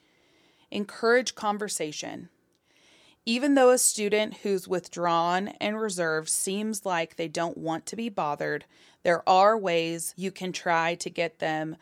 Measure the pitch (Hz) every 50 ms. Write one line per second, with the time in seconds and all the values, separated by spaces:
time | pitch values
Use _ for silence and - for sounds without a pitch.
0 | _ _ _ _ _ _ _ _ _ _ _ _ _ _ - 202 208 202 - -
1 | - 226 240 247 247 - - - - 208 208 208 214 214 - - 170 151 151 -
2 | - - - - 175 175 _ _ _ _ _ _ _ _ _ _ _ _ _ _
3 | _ _ _ _ _ 226 233 247 254 294 285 269 262 247 254 247 - - - -
4 | 208 208 202 214 214 220 - - - 208 196 185 - - 180 175 170 - - 170
5 | 175 175 170 170 165 175 175 185 196 208 - - - 208 214 220 220 214 185 180
6 | 170 160 156 156 160 160 - - - 196 190 202 214 220 220 208 - 196 180 165
7 | 165 165 - - 170 165 156 170 170 170 - - 156 160 160 165 - - - 196
8 | 233 233 202 - 170 147 147 143 156 151 147 147 - - _ _ - - _ _
9 | - 185 170 165 - - 190 185 190 208 226 226 196 185 170 170 165 165 165 165
10 | 165 - - - 180 190 190 - 185 185 175 - - 180 170 165 165 165 170 170
11 | - 185 175 - 170 170 - _ - 160 156 156 156 156 156 -